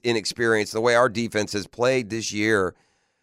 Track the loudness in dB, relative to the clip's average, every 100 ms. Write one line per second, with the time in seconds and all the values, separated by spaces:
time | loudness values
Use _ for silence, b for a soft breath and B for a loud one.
0 | -2 -2 -2 -2 2 2 0 0 2 4
1 | 2 0 -4 -4 -4 -6 -8 -2 0 0
2 | -2 -8 -6 -2 2 2 0 -4 _ _
3 | _ _